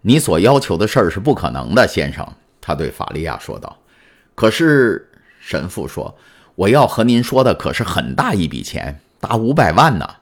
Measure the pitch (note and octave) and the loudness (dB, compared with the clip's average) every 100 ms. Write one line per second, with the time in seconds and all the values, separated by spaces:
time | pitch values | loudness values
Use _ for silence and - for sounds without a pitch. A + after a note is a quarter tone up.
0 | G2+ D3 B2+ E2 G#2+ C#3 - E2+ G#2 C3 | 4 2 4 2 4 4 0 -2 0 2
1 | F2+ G2+ A#2+ A2 C#2+ C2 B1 G#2+ A2 G2+ | 0 0 -2 0 -2 -6 0 2 2 0
2 | D2 - - - _ _ - D2 D2+ - | -4 -6 -12 -16 _ _ -8 -6 -6 -8
3 | - D2 D#2+ A#1+ - G1+ - - _ _ | -10 -8 -8 -8 -12 -14 -16 -20 _ _
4 | _ _ _ - A2+ - E3 C#3+ A#2+ F#2+ | _ _ _ 0 0 2 4 4 4 0
5 | _ _ _ _ - D2+ F2 - C#2 - | _ _ _ _ -8 -6 -6 -10 -10 -10
6 | - - _ _ _ - G2 C#3 B2 - | -12 -14 _ _ _ -2 2 4 2 2
7 | A#2 A#2+ A#2+ C3 C3 F2 - C2+ C3 - | 2 2 2 2 2 0 -4 -4 -4 -4
8 | A#1+ C2+ A#3+ G#2+ D#2+ C2 G1+ - G1+ D2+ | -4 -4 -2 0 -2 -6 -10 -10 -10 -12
9 | _ _ - A#2 A2+ D3 G2 F2 D#3+ G2 | _ _ -4 -2 0 2 2 4 4 2
10 | - - | -6 -14